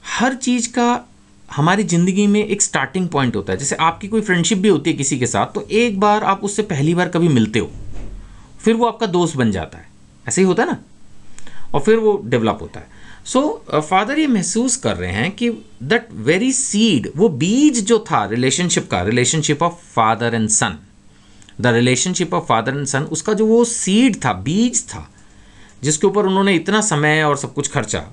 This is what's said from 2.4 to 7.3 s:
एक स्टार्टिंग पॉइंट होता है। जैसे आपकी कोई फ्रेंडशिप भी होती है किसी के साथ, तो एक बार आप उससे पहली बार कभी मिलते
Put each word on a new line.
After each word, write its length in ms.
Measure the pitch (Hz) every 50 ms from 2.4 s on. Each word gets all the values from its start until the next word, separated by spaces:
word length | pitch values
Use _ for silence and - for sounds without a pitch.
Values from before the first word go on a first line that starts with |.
| 208
एक 160 | - 156 -
स्टार्टिंग 460 | - - - 151 135 135 - 190 185 175
पॉइंट 280 | 180 139 135 120 104
होता 160 | 104 95 -
है। 60 | 95 -
जैसे 160 | 139 131 170
आपकी 340 | - 160 165 165 - - 196
कोई 120 | 220 226
फ्रेंडशिप 380 | 208 196 180 175 165 - 220 185
भी 100 | 185 214
होती 220 | 180 147 147 170
है 60 | 151
किसी 220 | - 139 - 151 123
के 80 | 123
साथ, 200 | 113 - 101 117
तो 220 | - - 214 - -
एक 300 | - 214 240 240 202 190
बार 240 | 208 208 208 208 208
आप 200 | - 196 196 202
उससे 180 | 202 - -
पहली 320 | 208 - 180 135 143 156 175
बार 140 | 175 180 170
कभी 200 | - 170 170
मिलते 300 | 170